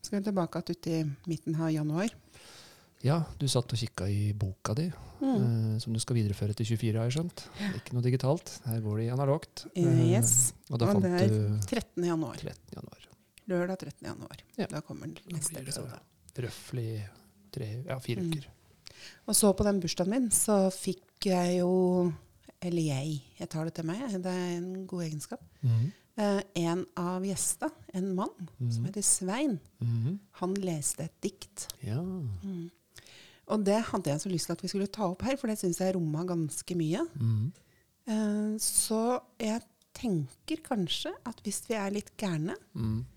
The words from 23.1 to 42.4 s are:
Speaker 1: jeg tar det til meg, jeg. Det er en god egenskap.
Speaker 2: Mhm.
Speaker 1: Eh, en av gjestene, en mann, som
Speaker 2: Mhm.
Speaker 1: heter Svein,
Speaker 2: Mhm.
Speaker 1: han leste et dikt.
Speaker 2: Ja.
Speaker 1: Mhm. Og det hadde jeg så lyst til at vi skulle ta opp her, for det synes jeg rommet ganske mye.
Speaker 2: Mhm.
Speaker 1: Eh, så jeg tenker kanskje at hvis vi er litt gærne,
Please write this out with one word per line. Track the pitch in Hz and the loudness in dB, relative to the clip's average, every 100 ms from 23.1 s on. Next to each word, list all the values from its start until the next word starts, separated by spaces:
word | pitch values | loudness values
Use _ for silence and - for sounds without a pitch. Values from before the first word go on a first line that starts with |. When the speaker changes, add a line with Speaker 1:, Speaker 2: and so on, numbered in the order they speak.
| 151 - - | -4 -8 -14
Speaker 1:
jeg | 175 | -8
tar | 160 165 | -4 -4
det | 160 | -4
til | 160 | -4
meg, | 190 | -4
jeg. | 269 196 | -4 -4
Det | 180 | -2
er | 180 180 175 | -2 -2 -2
en | 180 185 185 | -4 -6 -6
god | 180 | -4
egenskap. | 165 156 - 247 - - | -4 -6 -8 -12 -14 -2
Speaker 2:
Mhm. | 127 113 131 - _ - | 2 4 2 -4 _ 0
Speaker 1:
Eh, | 208 196 196 - | 2 2 0 -2
en | 170 170 - - | 0 0 -2 -4
av | 175 185 | -4 -2
gjestene, | 190 185 - - 311 - - | -2 -2 -2 -2 -4 -6 -8
en | 190 196 185 | -4 -2 0
mann, | 247 - 165 - 123 | -2 -6 -14 -4 -2
som | 113 | 0
Speaker 2:
Mhm. | 123 | -2
Speaker 1:
heter | 202 | 0
Svein, | - - 185 220 302 180 - _ | 0 0 0 0 0 -2 -8 _
Speaker 2:
Mhm. | 120 117 120 196 _ | -2 0 -2 -4 _
Speaker 1:
han | - 180 196 | -6 -2 0
leste | 185 160 139 - | -2 -2 -4 -4
et | 165 _ | -8 _
dikt. | - - - - - - | -6 -6 -18 -14 -14 -10
Speaker 2:
Ja. | - 117 | -4 -4
Speaker 1:
Mhm. | 180 185 135 95 196 180 170 _ _ - - - - - - | -4 -4 -4 -6 -6 -6 -8 _ _ -20 -20 -20 -20 -20 -2
Og | 214 | 0
det | 196 208 226 | 4 4 2
hadde | 214 180 | -2 0
jeg | 147 | -2
så | 196 | 0
lyst | 175 - | -2 -2
til | |
at | 170 | -4
vi | 180 | -2
skulle | 196 196 | -2 -2
ta | 214 196 | -2 -2
opp | 185 | 0
her, | 214 269 | -2 0
for | 226 | -2
det | 214 | 0
synes | 185 170 | 0 2
jeg | 190 185 | 2 2
rommet | 160 151 180 | 0 0 -2
ganske | 175 156 - - 180 | -2 -2 -4 -4 -2
mye. | 156 180 339 143 | 0 0 -2 0
Speaker 2:
Mhm. | 113 110 123 - _ _ _ _ - | 0 2 0 -4 _ _ _ _ -4
Speaker 1:
Eh, | 214 214 208 214 214 | 0 2 0 0 0
så | - - - 220 233 247 - _ | 0 0 2 2 2 0 -4 _
jeg | 220 226 - _ _ | -2 -2 -4 _ _
tenker | - 254 180 139 - - 311 | -6 0 0 0 -8 -8 -6
kanskje | - 233 175 - 294 427 - | -2 0 0 -2 -4 -8 -10
at | 226 | -8
hvis | 214 - - | -6 -6 -4
vi | 226 | -2
er | 196 | 0
litt | 202 - - | -2 -6 -4
gærne, | 202 160 | -2 0